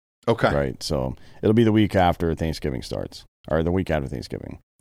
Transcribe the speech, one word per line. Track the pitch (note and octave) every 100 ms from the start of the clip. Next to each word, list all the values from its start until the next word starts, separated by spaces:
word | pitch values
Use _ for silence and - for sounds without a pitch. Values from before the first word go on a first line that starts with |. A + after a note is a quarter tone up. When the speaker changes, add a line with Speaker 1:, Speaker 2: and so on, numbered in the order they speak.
| _ _ -
Speaker 1:
Okay. | A#2 A#2
Speaker 2:
Right. | C#2+ C#2 -
So | - D2+ C2 B1 - -
it'll | G2+
be | A2
the | A2
week | G#2+ G#2+ G2
after | F2 E2 E2+ D#2
Thanksgiving | D#2+ D2+ D2+ B1
starts, | - G1+ G1+ - - _ -
or | D#2+
the | E2
week | F#2 E2+
after | D#2 C2+
Thanksgiving. | C2 - - G1+ - _ _